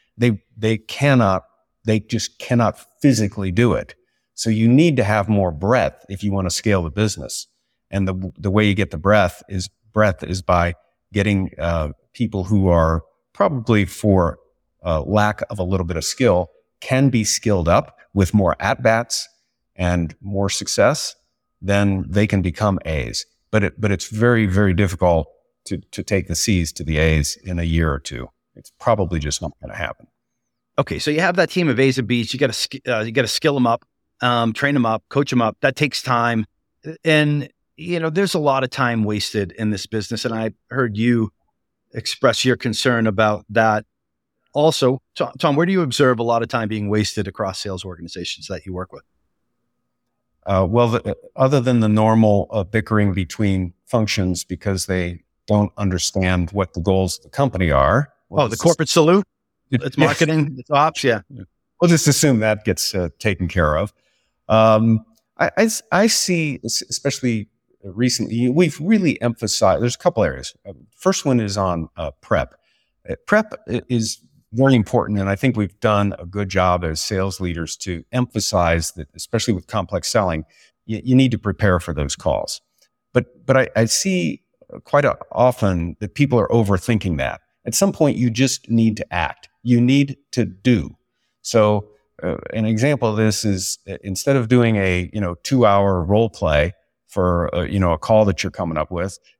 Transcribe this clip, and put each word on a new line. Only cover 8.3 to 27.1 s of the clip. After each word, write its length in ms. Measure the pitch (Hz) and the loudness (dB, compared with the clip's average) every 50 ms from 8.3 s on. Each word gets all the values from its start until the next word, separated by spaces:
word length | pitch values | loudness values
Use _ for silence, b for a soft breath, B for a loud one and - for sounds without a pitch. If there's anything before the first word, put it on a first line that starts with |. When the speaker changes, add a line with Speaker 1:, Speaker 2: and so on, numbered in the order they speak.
| - - | -10 -6
Speaker 1:
the 120 | - 98 | -4 0
way 140 | 98 107 107 | 2 4 4
you 80 | 101 95 | 4 2
get 180 | 104 92 - | 0 -2 -4
the 60 | - 76 | -4 -2
breadth 440 | - 98 107 104 92 90 - - - - | 2 4 4 4 4 2 -2 -8 -16 -10
is, 200 | 98 90 87 - _ _ _ _ | -8 -8 -8 -10 _ _ _ _
breadth 300 | - 107 107 101 87 - | 0 2 2 2 2 -2
is 180 | - - 95 92 | -6 -8 -8 -6
by 340 | - - 90 87 87 87 87 _ _ _ _ _ _ _ | 0 0 2 2 2 0 -4 _ _ _ _ _ _ _
getting, 380 | - 101 98 107 101 95 95 - - - | -2 0 0 2 0 0 -2 -4 -6 -6
uh, 300 | 80 85 85 80 78 73 71 _ _ _ | -4 -2 -2 -2 -4 -6 -8 _ _ _
people 320 | _ - 117 - - 98 87 | _ -6 -6 -4 -4 -6 -2
who 240 | 92 107 98 95 90 | 0 0 2 4 4
are 340 | 85 82 80 80 82 78 - _ _ _ _ _ | 4 4 4 4 2 0 -2 _ _ _ _ _
probably 520 | _ - 202 185 143 120 110 - 110 104 95 | _ -2 0 0 0 -2 0 2 2 2 2
for, 540 | - - - - 104 95 92 85 76 - _ _ _ _ _ _ _ _ _ - | 0 -4 -2 2 4 4 4 4 2 -2 _ _ _ _ _ _ _ _ _ -4
uh, 180 | 90 80 78 | -2 -2 -2
lack 400 | 67 73 104 104 104 104 104 - - - | -2 0 0 2 2 2 -2 -4 -8 -10
of 80 | 110 98 | -6 -6
a 60 | 90 | -4
little 220 | 92 98 87 90 | -2 -2 -2 -2
bit 100 | 82 82 | -4 -6
of 80 | 80 - | -6 -6
skill, 460 | - - - 127 110 90 90 87 - _ _ _ _ _ _ | -6 -4 0 2 2 4 2 0 -4 _ _ _ _ _ _
can 280 | - - 131 131 139 135 | -6 -2 0 2 2 2
be 160 | 123 113 104 | 2 2 0
skilled 440 | - - - - 110 101 90 80 82 | 0 -4 -4 -2 0 0 0 2 2
up 300 | 95 135 147 - _ b b b - | 2 2 0 -2 _ b b b 0
with 180 | 101 95 - | 0 0 2
more 220 | - 104 95 82 - - | 2 2 2 2 0 0
at-bats 680 | 95 107 - - 120 110 113 117 120 - - - - - _ _ _ _ _ _ _ _ _ | -2 -4 -4 0 0 0 0 0 -2 -4 -8 -10 -10 -12 _ _ _ _ _ _ _ _ _
and 400 | - 90 87 87 87 85 80 - _ | -4 -2 0 0 0 -2 -4 -8 _
more 280 | - 98 98 98 101 98 | -12 -8 -4 -4 -2 -2
success, 680 | - - 101 - - 117 104 127 151 - - - - _ _ _ _ _ _ _ _ _ | -4 -6 -6 -6 0 2 2 2 2 -2 -8 -10 -12 _ _ _ _ _ _ _ _ _
then 440 | 92 98 101 101 104 101 95 95 - - | -2 0 0 2 2 2 0 -2 -4 -2
they 160 | 92 101 107 | 0 0 2
can 160 | - 104 98 | 2 0 0
become 380 | 87 87 76 - 110 101 95 - - | 0 -2 -2 0 0 0 0 -2 -4
A's. 420 | 80 78 71 60 57 55 - - _ _ _ _ - | -4 -4 -4 -4 -6 -8 -10 -12 _ _ _ _ -2
But 140 | 107 107 98 | -2 0 0
it, 160 | 92 - - | 0 -4 -2
but 100 | 107 101 | -2 -2
it's 160 | 98 87 - | -2 -2 -4
very, 400 | - 110 107 120 123 120 113 107 | -8 -2 0 2 2 4 4 2
very 280 | 95 90 104 104 95 90 | 2 2 2 2 4 4
difficult 540 | 90 101 87 - - 90 87 82 80 - - _ _ _ _ _ _ _ | 2 0 0 0 0 2 2 2 2 0 -4 _ _ _ _ _ _ _
to, 120 | - 98 | -10 -10
to 260 | - - _ - 104 | -10 -10 _ -12 -12
take 260 | 90 - 104 95 92 - | -4 -2 -2 -2 -2 -4
the 60 | 82 | -4
C's 380 | - - 117 98 87 82 - - | -4 0 0 0 0 0 -2 -6
to 100 | - 69 | -8 -6
the 120 | 78 78 | -2 0
A's 400 | 76 80 80 | 2 2 2